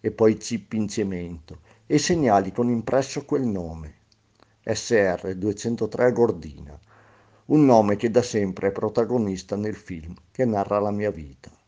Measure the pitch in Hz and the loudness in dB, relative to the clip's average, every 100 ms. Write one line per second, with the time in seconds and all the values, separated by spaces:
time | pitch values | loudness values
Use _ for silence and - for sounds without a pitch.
0 | 113 - 110 104 - 117 - 110 104 - | -6 2 4 4 -4 -8 -6 -6 -4 -4
1 | 98 92 87 85 - 78 _ _ _ 151 | -4 -4 -8 -12 -16 -20 _ _ _ 0
2 | 151 180 135 101 98 92 120 117 110 131 | 2 2 4 4 4 -2 0 0 0 0
3 | 135 - 135 147 127 98 85 82 78 - | 0 -6 -4 -2 -2 -4 -6 -10 -14 -18
4 | _ _ _ _ _ _ - 107 - 117 | _ _ _ _ _ _ -6 -6 0 2
5 | 98 90 95 95 98 101 120 117 110 - | 2 0 -4 -4 -4 -4 -4 -4 -4 2
6 | 123 117 117 87 78 71 71 73 _ _ | 2 4 2 0 -8 -16 -18 -20 _ _
7 | _ _ _ _ _ 147 143 117 104 104 | _ _ _ _ _ 4 8 8 6 2
8 | 117 110 117 113 101 92 98 95 107 107 | 2 2 0 -2 -2 -2 -2 -2 -4 -2
9 | 113 123 107 92 - 101 104 101 - 87 | 0 0 -2 -4 -6 -6 -6 -8 -12 -14
10 | 80 90 _ - 127 104 98 101 104 104 | -12 -18 _ -4 -2 0 0 0 0 -2
11 | 104 82 73 65 - _ | -4 -4 -12 -18 -20 _